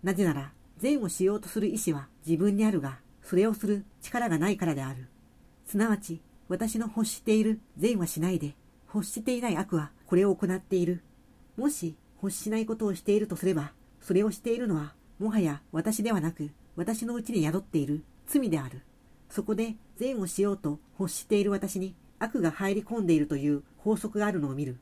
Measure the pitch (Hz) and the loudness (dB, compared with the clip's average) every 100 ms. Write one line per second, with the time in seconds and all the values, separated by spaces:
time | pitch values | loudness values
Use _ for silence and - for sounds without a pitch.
0 | 175 180 185 139 139 - - - 247 294 | -2 2 2 2 -4 -16 -20 -4 0 2
1 | 202 - 185 208 208 214 202 214 - 147 | 0 2 2 2 -4 -2 0 0 -2 -2
2 | 139 - 160 165 202 202 220 190 139 131 | -4 -14 -2 2 4 4 2 2 -2 -10
3 | - - - 180 214 214 208 208 196 - | -18 -20 -2 2 2 2 0 -2 -4 -16
4 | - 240 233 160 175 196 165 139 135 131 | -8 -2 0 2 2 2 0 -2 -4 -8
5 | 127 _ _ _ - _ - 202 226 208 | -14 _ _ _ -20 _ -6 0 2 0
6 | - 165 - - - 180 220 220 226 226 | -2 -12 -12 -20 -6 -4 -2 -2 -4 -2
7 | 220 - - 220 220 220 - - 196 226 | -2 -2 2 4 4 0 -6 -2 0 2
8 | 165 - 170 175 147 143 _ _ - 214 | -2 0 0 0 -4 -10 _ _ -6 -4
9 | 208 - 220 247 240 160 196 170 147 - | -4 -4 -2 -2 0 -2 0 -2 -2 -10
10 | - 180 196 185 170 185 - 190 175 175 | 0 4 4 2 0 -2 0 0 2 -2
11 | - - _ - - - 277 294 170 151 | -6 -20 _ -20 -18 -2 -2 0 -6 -8
12 | _ - 196 196 214 220 220 226 220 180 | _ -8 -6 -6 -2 -2 -2 -2 -2 -2
13 | - 208 214 175 180 165 147 - - - | 2 2 2 -2 0 0 -2 -12 -20 -20
14 | - 185 214 214 240 233 240 160 147 - | 2 4 4 0 -2 -2 0 -2 -2 -12
15 | - - 214 214 165 147 - 160 165 220 | -20 -4 0 2 2 0 -6 -4 -2 0
16 | 214 208 156 170 147 - - - 175 220 | 0 0 0 -2 -8 -10 -16 -6 -4 -4
17 | 233 240 233 233 151 170 196 160 139 147 | -4 -6 -2 0 2 0 -2 -2 0 -4
18 | - - - 294 247 160 131 131 - _ | -6 -20 -2 0 2 -2 -2 -12 -18 _
19 | - - - - 202 208 226 220 - - | -20 -20 -8 -6 -2 -2 -2 -6 -16 -6
20 | 247 254 185 - 202 196 147 147 - - | -4 -2 -4 0 0 0 -2 -6 -10 -6
21 | 190 - - 208 202 196 196 196 190 - | -4 -4 0 2 2 0 -2 -4 -6 -10
22 | - - 220 254 165 151 196 196 220 233 | -20 -8 -4 2 0 2 0 0 -2 -2
23 | 185 160 147 139 147 143 - - 208 214 | 4 4 4 0 2 0 -2 -6 0 0
24 | 220 208 208 185 143 135 143 123 | 0 -2 0 0 -2 -2 -4 -6